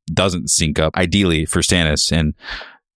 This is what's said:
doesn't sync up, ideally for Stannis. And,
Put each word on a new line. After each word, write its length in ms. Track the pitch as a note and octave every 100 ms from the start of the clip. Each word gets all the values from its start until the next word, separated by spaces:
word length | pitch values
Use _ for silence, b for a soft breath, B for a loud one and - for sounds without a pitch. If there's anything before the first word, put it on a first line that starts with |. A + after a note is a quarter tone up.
| -
doesn't 360 | E2+ F#2+ F2 D2+
sync 300 | - D#2+ D2
up, 160 | D#2 F2+
ideally 480 | F2+ F#2+ F#2+ D#2+
for 160 | D#2 F#2
Stannis. 500 | - F2+ D#2+ D2 -
And, 240 | E2 D2+ - B B B B _